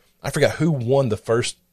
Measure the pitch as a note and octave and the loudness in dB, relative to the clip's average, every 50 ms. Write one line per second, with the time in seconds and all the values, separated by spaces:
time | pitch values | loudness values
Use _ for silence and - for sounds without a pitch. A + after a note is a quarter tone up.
0 | _ _ _ _ - - - D#3 C#3 G#2+ - - D3+ E3+ D#3 C3 A#2 A2+ C3+ C#3 | _ _ _ _ -10 -6 -2 0 0 0 0 0 0 0 0 0 0 2 2 2
1 | C3+ A#2+ G#2 - - - A2+ A#2+ A#2+ - - _ _ _ | 2 2 -2 -4 -2 -2 0 0 0 -2 -6 _ _ _